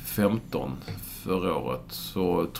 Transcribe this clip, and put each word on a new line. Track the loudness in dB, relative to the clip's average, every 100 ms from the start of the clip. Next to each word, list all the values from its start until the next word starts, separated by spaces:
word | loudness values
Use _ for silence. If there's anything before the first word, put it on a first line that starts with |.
| -4
femton | 4 4 4 0 -2 -2 -4 -8 -10 -10 -8
förra | 0 2 2 0
året, | 0 -4 -6
så | -10 -4 2 4 4 2 2